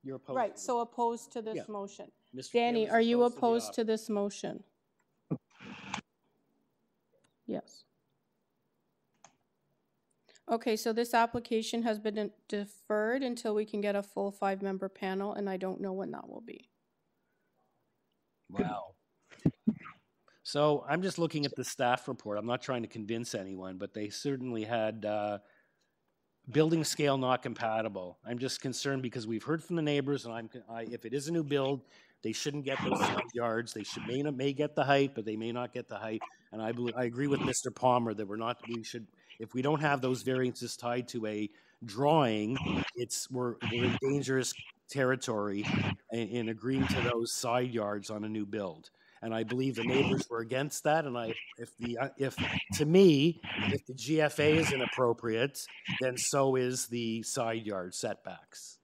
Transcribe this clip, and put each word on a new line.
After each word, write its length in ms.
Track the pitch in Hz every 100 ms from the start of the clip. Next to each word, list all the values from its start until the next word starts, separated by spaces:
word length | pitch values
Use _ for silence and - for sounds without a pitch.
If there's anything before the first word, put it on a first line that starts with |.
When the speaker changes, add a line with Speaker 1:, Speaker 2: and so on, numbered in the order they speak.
Speaker 1:
You're 140 | 135 131
opposed 180 | - 254
Speaker 2:
Right, 200 | 226 -
Speaker 1:
to 60 |
Speaker 2:
so 140 | - 240
Speaker 1:
the 60 |
Speaker 2:
opposed 500 | 233 - 233 233 -
to 100 | 240
this 140 | 220 214
Speaker 1:
Yeah. 80 | -
Speaker 2:
motion. 420 | 208 196 - - _ _
Speaker 1:
Mister 240 | 127 - 240
Speaker 2:
Danny, 240 | 233 233
Speaker 1:
Taylor's 120 | 214
Speaker 2:
are 80 | 226
you 220 | 233 240
Speaker 1:
opposed 100 | 240 240
to 40 |
the 80 | 240
Speaker 2:
opposed 260 | 233 233
to 80 | -
Speaker 1:
offer. 60 | 226
Speaker 2:
this 220 | 220 220
motion? 540 | 208 202 - - - - _ _ _ _ _ _ - _ - - - - - _ _ _ _ _ _ _ _ _ _ _ _ _ _ -
Yes. 380 | 208 - - _ _ _ _ _ _ _ _ _ _ _ _ _ _ - _ _ _ _ _ _ _ _ _ _ - -
Okay, 260 | 226 233 220
so 180 | 233
this 200 | 220 233
application 720 | 233 233 240 226 220 226 233
has 160 | 233 214
been 320 | 214 208 208 - -
deferred 760 | 208 202 - _ 214 214 262
until 320 | 262 233 226 208
we 100 | 214
can 160 | 208
get 140 | 208 202
a 80 |
full 280 | 202 - 202
five-member 580 | 196 196 196 196 190 190
panel, 440 | 190 190 190 202
and 160 | 208 196
I 80 | 190
don't 240 | 190 -
know 120 | 196
when 180 | 190 196
that 180 | - -
will 120 | -
be. 280 | 226 - - _ _ _ _ _ _ _ _ _ _ _ _ _ _ _ _ _ _
Speaker 1:
Wow. 440 | 98 - 104 87 _ _ _ _ - 143 - - - - - _ _ _ _
So 420 | - 147 151 147 -
I'm 140 | 160
just 160 | 185 170
looking 280 | 165 156 143
at 80 | -
the 80 | 123
staff 420 | - 123 123 -
report. 300 | 123 107 104
I'm 80 | 113
not 160 | 127
trying 220 | - 123
to 40 | 113
convince 480 | 113 104 117 120 113
anyone, 420 | 95 92 92 92
but 160 | 98
they 140 | 110 104
certainly 560 | - 147 135 127 113
had, 400 | 107 117 110 110
uh, 360 | 104 107 104 101 _ _ _ _ _ _ _ _ _ _ -
building 360 | 139 156 165 147
scale 320 | - 147 135
not 240 | 131 127
compatible. 760 | 131 113 117 110 110 98 90 - 107
I'm 140 | 120
just 220 | 127 -
concerned 400 | 135 120 139 135
because 260 | 127 127 110
we've 160 | 113
heard 180 | 135 160
from 140 | - 170
the 60 |
neighbors, 420 | 151 143 135 139
and 100 | 117
I'm, 160 | 117 113 123 113
I, 140 | 117
if 200 | 113 120
it 100 | 113
is 140 | 135 143
a 60 |
new 100 | 170
build, 400 | 147 143 135 139 - - _ _
they 80 | 110
shouldn't 320 | 107 151 147
get 180 | 135 135
those 160 | - 101
side 240 | - - -
yards. 400 | 120 117 113 117
They 100 | 107
should, 240 | 101 - 107
may, 140 | 127
may 300 | 147 131 139
get 200 | 139 147
the 120 | 147 135
height, 280 | 139 139
but 120 | 127 107
they 100 | 107
may 160 | 113
not 220 | 117 123
get 160 | 123 117
the 80 | 104
height. 240 | 110 110 - - _
And 80 | 110
I 100 | 110
bel-, 240 | 120 120 117
I 80 |
agree 240 | 123 120 143
with 140 | 139
Mister 280 | - 127 123
Palmer 440 | - 127 123 117
that 120 | 104 101
we're 120 | 107
not, 240 | 113 123 -
we 120 | 117
should, 220 | 107 120 107 _ _ -
if 140 | 113
we 80 | 123
don't 200 | 135 151
have 180 | 151 139
those 220 | 127 127
variances 560 | 107 127 127 120 120 -
tied 320 | 120 120 123
to 160 | 123 110
a 240 | 107 104 - _ _
drawing, 760 | 117 101 143 160 131 107 104 131 165 - - 120
it's, 340 | 120 - -
we're, 260 | 127 123 107 113
we're 140 | 117
in 140 | 123 -
dangerous 520 | 135 143 127 131 123 - - - -
territory 760 | 139 127 131 - 110 104 101 107 - - - _
in, 180 | 117 110
in 200 | 120 110
agreeing 380 | 110 117 135 135
to 140 | 123
those 320 | 120 120 117
side 380 | - 123 123 127
yards 380 | 117 104 104 98
on 140 | 107
a 60 | 107
new 160 | 110 101
build. 440 | 107 98 80 - _ _ -
And 100 | 113
I 100 | 113
believe 320 | 113 123 131 117
the 80 |
neighbors 440 | 117 131 - - -
were 120 | 117
against 420 | 113 127 147 -
that. 220 | 151 156 147
And 120 | 120
I, 160 | 113 113 - -
if 180 | 117 -
the, 200 | 120 117
uh, 120 | 131 -
if, 200 | 135 - - - - -
to 100 | 151
me, 560 | 180 196 143 156 165 - - 104
if 180 | 104 -
the 80 | 135
G 260 | 117 156
F 180 | 151 -
A 180 | 151 160
is 140 | 156
inappropriate, 880 | 139 120 - 123 117 117 110 139 - - - - -
then 180 | 131 123
so 380 | - 143 135 131
is 300 | 123 127 -
the 380 | 120 117 113
side 420 | 107 - 113 113 107
yard 300 | 98 90 -
setbacks. 840 | 113 - - 87 _ - - -